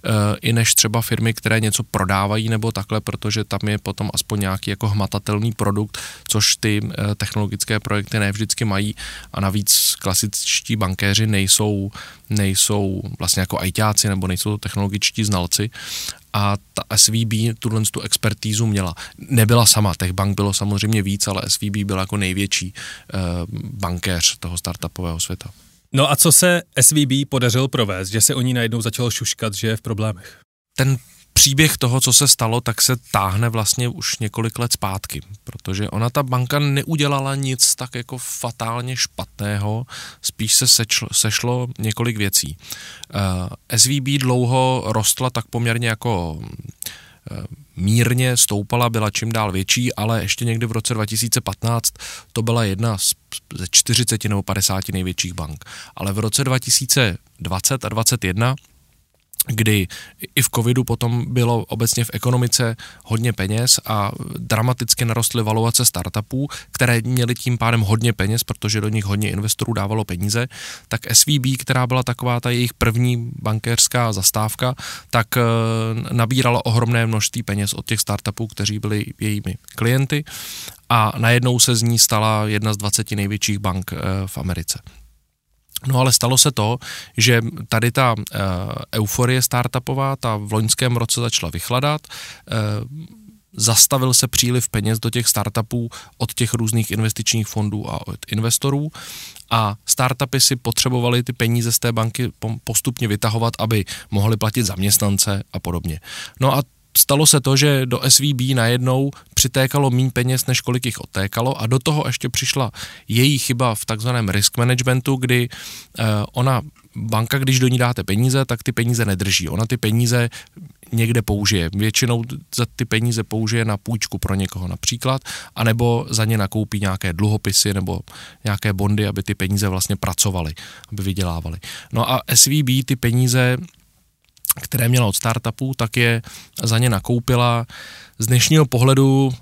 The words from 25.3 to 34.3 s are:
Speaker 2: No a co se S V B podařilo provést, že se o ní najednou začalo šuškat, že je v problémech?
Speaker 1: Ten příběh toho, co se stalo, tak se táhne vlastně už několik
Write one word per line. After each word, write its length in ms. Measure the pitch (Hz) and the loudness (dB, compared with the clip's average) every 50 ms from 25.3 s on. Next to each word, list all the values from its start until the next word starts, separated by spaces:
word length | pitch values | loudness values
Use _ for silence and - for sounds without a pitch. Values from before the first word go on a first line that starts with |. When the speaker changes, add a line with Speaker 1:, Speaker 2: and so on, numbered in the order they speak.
| 92 - - - - - - - _ _ _ _ | -6 -10 -10 -18 -18 -20 -20 -20 _ _ _ _
Speaker 2:
No 180 | - 135 143 139 | 0 0 2 2
a 60 | 226 | 2
co 160 | - - 170 | 4 4 6
se 300 | - - - 180 175 170 - _ _ | 6 6 6 6 4 2 0 _ _
S 160 | - 127 - | 2 2 4
V 140 | 156 151 147 | 4 4 2
B 180 | 123 135 139 139 - | 2 2 0 0 0
podařilo 400 | - 127 123 123 104 127 135 131 | 0 2 2 2 2 2 0 0
provést, 400 | - 127 113 101 95 92 92 92 | 0 0 0 0 -2 -4 -4 -2
že 120 | 104 113 | 2 2
se 140 | - - 139 | 2 2 2
o 60 | 131 | 0
ní 140 | 123 127 127 | 0 0 0
najednou 280 | 123 117 113 113 117 | 0 0 0 -2 -2
začalo 280 | 107 113 107 - 123 117 | -2 -2 -2 -2 -2 -2
šuškat, 440 | - - 117 - - - 113 110 101 | -2 -2 -4 -4 -4 -4 -4 -4 -4
že 120 | - - 113 | -2 0 0
je 80 | 110 | -2
v 40 | 110 | -2
problémech? 600 | - 113 113 101 110 110 104 87 - - - - _ _ _ _ _ _ _ | -2 -6 -4 -2 -2 -4 -4 -6 -12 -20 -20 -20 _ _ _ _ _ _ _
Speaker 1:
Ten 200 | - 135 135 135 123 - - - - - _ _ - | 0 2 2 2 0 -2 -14 -20 -20 -20 _ _ 6
příběh 400 | - 139 139 139 156 151 - - | 6 6 8 6 6 6 6 2
toho, 220 | 135 120 123 131 | 2 2 2 2
co 120 | - 131 | 2 4
se 160 | 120 - 147 131 | 4 4 6 4
stalo, 320 | - - 120 113 113 123 | 4 4 2 0 0 0
tak 220 | - 123 110 - | 0 -2 0 2
se 140 | - - 127 117 _ - | 2 2 2 -2 _ 0
táhne 360 | - 104 98 95 92 104 117 117 | 2 2 2 2 2 0 0 0
vlastně 400 | 113 113 107 - - - 123 120 | 0 0 0 0 0 0 -2 -2
už 300 | 117 87 - - - - | -4 -4 -6 -6 -4 -4
několik 400 | 110 104 | -4 -4